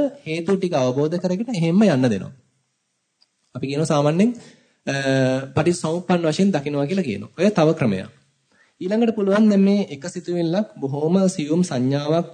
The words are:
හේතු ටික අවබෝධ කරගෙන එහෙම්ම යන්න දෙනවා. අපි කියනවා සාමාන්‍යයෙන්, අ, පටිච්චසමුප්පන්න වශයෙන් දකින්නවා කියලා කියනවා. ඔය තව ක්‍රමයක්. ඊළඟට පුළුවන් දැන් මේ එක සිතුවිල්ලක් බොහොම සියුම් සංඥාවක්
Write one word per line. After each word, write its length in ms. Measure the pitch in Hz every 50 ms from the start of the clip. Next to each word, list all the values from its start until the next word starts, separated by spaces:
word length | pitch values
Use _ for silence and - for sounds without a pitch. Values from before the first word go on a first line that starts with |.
| 294 262 277 -
හේතු 320 | - 156 160 170 170 170
ටික 220 | 196 190 190 175 170
අවබෝධ 420 | 143 127 127 127 139 147 156 170
කරගෙන 340 | 175 - 180 180 185 233 247
එහෙම්ම 340 | 240 170 165 165 170 202 220
යන්න 200 | 196 147 127 131
දෙනවා. 280 | 123 104 95 90 - - _ _ _ _ _ _ _ _ _ _ _ _ _ _ _ _ _ _ _ _ _ _ _ -
අපි 100 | 127 131
කියනවා 220 | 135 143 143 160
සාමාන්‍යයෙන්, 420 | 147 165 147 147 147 160 175 208 240 240 - - - - _ _ _ _ _ -
අ, 60 | 135 139 139 135 135 135 135 131 127 131 131 135
පටිච්චසමුප්පන්න 760 | 135 139 160 156 175 175 - - 156 165 180 180 - 180 175 165
වශයෙන් 260 | 156 151 - 196 202
දකින්නවා 380 | 175 147 139 147 147 143 143
කියලා 180 | 143 190 196 180
කියනවා. 260 | 127 101 101 107 - _
ඔය 140 | - 175
තව 220 | 214 208 - 156 156
ක්‍රමයක්. 380 | 160 - 139 113 98 92 101 - - _ _ _ _ _ _ _ _ _ _ _ _ -
ඊළඟට 340 | - 185 208 226 240 226 220
පුළුවන් 300 | 214 196 190 196 214 220
දැන් 160 | 214 202 196 196
මේ 180 | 196 202 202 196
එක 180 | - 143 135 139
සිතුවිල්ලක් 640 | 180 - 180 160 - 175 175 170 165 165 196 214 - -
බොහොම 420 | 143 139 131 135 143 151 160 175 196 190
සියුම් 340 | 185 185 - 147 143 151 180 180
සංඥාවක් 640 | 180 147 123 127 131 139 143 147 147 160 170 175 170